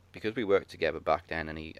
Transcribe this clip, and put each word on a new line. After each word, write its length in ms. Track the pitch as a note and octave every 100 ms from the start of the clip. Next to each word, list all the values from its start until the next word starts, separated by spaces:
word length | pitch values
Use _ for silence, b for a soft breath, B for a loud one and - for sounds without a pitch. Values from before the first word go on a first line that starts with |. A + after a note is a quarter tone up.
| _
Because 240 | F#2 G#2+ B2
we 80 |
worked 260 | G2+ F#2+ -
together 300 | - D#2 D#2
back 280 | D#2+ D#2 -
then, 200 | E2 D#2
and 100 | D#2
he 160 | D#2+ -